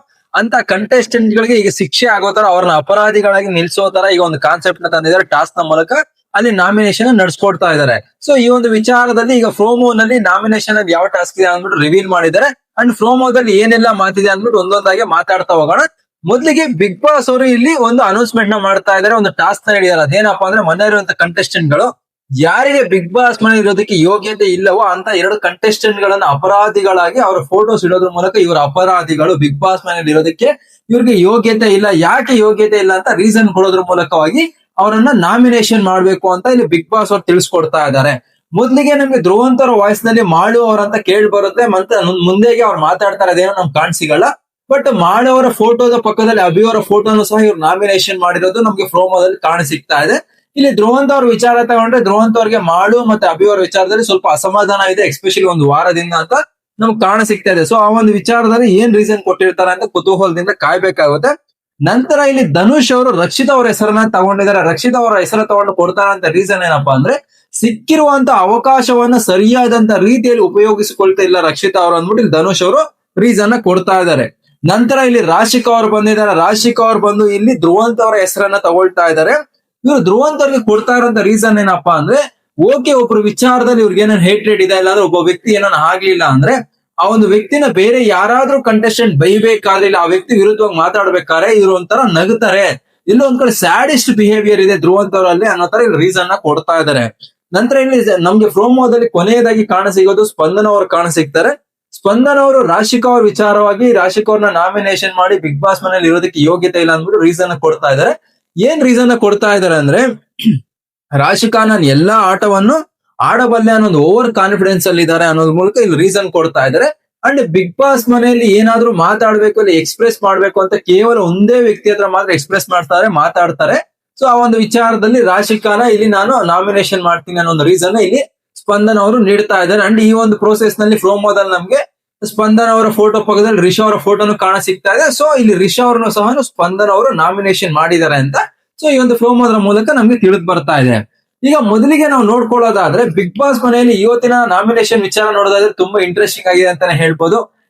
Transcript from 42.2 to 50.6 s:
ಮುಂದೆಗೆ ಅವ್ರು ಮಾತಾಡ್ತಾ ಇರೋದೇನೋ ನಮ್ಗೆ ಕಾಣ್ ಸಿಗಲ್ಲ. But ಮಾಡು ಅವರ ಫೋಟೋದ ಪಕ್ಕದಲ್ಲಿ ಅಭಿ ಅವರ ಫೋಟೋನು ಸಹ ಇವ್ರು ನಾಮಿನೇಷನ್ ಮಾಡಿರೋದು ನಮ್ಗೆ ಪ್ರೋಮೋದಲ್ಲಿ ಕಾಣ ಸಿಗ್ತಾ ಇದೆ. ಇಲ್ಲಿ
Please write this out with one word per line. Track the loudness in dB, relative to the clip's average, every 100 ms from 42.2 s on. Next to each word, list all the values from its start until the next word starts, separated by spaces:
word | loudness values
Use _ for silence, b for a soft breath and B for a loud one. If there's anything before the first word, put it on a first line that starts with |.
ಮುಂದೆಗೆ | 0 2 2 2
ಅವ್ರು | 0 0
ಮಾತಾಡ್ತಾ | -2 0 -2 -2
ಇರೋದೇನೋ | -2 0 -2
ನಮ್ಗೆ | -2 -4
ಕಾಣ್ | -2 -4
ಸಿಗಲ್ಲ. | -4 -2 0 0 -2 _ _ _
But | -2 0
ಮಾಡು | 0 0 0 2
ಅವರ | 2 0
ಫೋಟೋದ | 0 0 2 0 0
ಪಕ್ಕದಲ್ಲಿ | -2 -2 0 0
ಅಭಿ | 0 2
ಅವರ | 0 0
ಫೋಟೋನು | 0 0 2 0
ಸಹ | 0 0
ಇವ್ರು | 0 0
ನಾಮಿನೇಷನ್ | -2 0 0 -2 -2 -2
ಮಾಡಿರೋದು | -2 0 -2 0
ನಮ್ಗೆ | -2 -2 -4
ಪ್ರೋಮೋದಲ್ಲಿ | -2 0 0 0 0
ಕಾಣ | -2 -2
ಸಿಗ್ತಾ | -4 -8 -4 -2
ಇದೆ. | 0 -2 -6 _ _
ಇಲ್ಲಿ | -2